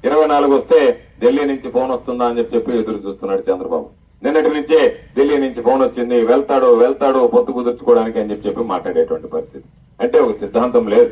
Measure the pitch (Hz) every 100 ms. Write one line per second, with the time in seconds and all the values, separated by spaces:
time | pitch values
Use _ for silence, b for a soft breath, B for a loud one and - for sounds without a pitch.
0 | 127 151 156 147 143 139 - 160 135 120
1 | - _ - 135 - 135 127 117 131 123
2 | - 123 120 120 117 117 120 120 110 104
3 | 98 95 95 98 95 92 90 80 - _
4 | _ _ 135 156 156 151 139 160 131 -
5 | - 123 139 143 135 120 120 135 127 127
6 | 120 120 113 131 139 139 127 117 123 135
7 | 139 131 120 117 120 123 120 117 - 117
8 | 113 110 104 101 104 104 113 92 - 120
9 | 120 120 117 120 - 139 - _ _ _
10 | 123 156 127 104 101 117 123 120 107 110
11 | 117